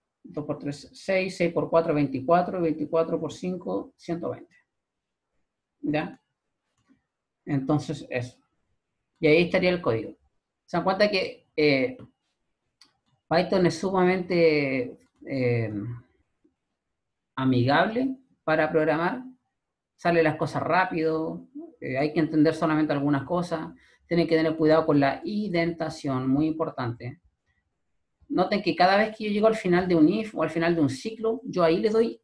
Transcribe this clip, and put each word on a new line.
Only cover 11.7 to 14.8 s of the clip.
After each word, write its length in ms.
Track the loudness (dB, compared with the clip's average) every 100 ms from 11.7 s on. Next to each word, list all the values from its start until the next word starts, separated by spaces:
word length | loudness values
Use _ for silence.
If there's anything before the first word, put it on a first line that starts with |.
| 2 0 -6 -18 _ _ _ _ _ _ _ _ _ _ _ -2
Python 380 | 0 2 2 2
es 80 |
sumamente, 1300 | 0 -2 2 2 2 0 4 4 4 0 -2